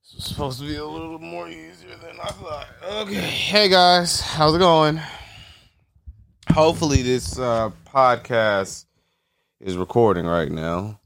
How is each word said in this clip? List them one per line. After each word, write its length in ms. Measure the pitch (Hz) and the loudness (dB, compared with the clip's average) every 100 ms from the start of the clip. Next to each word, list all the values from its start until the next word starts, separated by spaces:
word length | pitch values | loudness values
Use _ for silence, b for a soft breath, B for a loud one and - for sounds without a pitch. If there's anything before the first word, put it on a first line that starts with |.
| _ - | _ -14
It's 100 | - | -12
supposed 320 | - 143 123 | -6 -8 -8
to 60 | 147 | -10
be 100 | 147 | -10
a 100 | 151 | -10
little 320 | 160 165 160 | -12 -12 -14
more 300 | 165 170 170 | -14 -14 -14
easier 460 | 165 160 180 180 160 | -16 -20 -20 -20 -20
than 160 | 165 175 | -20 -14
I 100 | 175 | -12
thought. 380 | - 180 147 - - | -12 -12 -12 -14 -16
Okay. 320 | 180 208 202 | -10 -8 -6
Hey, 540 | 202 170 - - 208 208 | -6 -6 -4 0 2 4
guys. 520 | 185 180 180 175 - | 6 6 4 2 -4
How's 340 | - 156 156 | -4 2 2
it 40 | 165 | 6
going? 420 | 185 160 151 160 151 B B B B B B B _ _ - - _ _ - | 6 6 4 0 -8 B B B B B B B _ _ -20 -20 _ _ 0
Hopefully 520 | 156 156 - 165 135 | 4 4 2 0 0
this, 360 | 123 123 - 127 | 2 -2 -2 -6
uh, 320 | 123 113 110 - _ | -2 0 -2 -6 _
podcast 1000 | 135 127 120 - 117 110 98 95 - _ _ _ _ _ _ _ _ | 2 4 2 0 0 2 0 -2 -10 _ _ _ _ _ _ _ _
is 160 | 95 90 | -8 -6
recording 480 | 90 120 110 87 | 0 2 4 2
right 260 | 85 85 78 | 0 -2 -2
now. 480 | 80 82 87 101 107 | -6 -4 -6 -8 -14